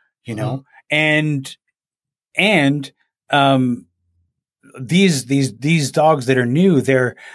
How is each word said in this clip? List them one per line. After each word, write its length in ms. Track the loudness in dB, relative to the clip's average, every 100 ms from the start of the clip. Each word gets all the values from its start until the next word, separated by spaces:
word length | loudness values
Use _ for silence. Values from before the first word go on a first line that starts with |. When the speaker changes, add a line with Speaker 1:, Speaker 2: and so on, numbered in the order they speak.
| _ _
Speaker 1:
you 120 | -14 -8
know? 160 | -6
Speaker 2:
Mm-hmm. 100 | -8 -12 -20 _
Speaker 1:
And, 680 | -2 2 0 0 -4 -8 -16 _ _ _ _ _ _ _ -4
and, 540 | 0 2 2 0 -6 -16 _ _ _
um, 580 | 0 2 2 0 -4 -10 _ _ _ _ _ _ _ _ -18
these, 480 | -2 2 2 0 -2
these, 300 | -2 -2 -4
these 320 | -2 0 0
dogs 360 | 0 2 2 0
that 120 | 0
are 80 | 0
new, 360 | 2 2 2
they're, 340 | 2 0 0 -4 -16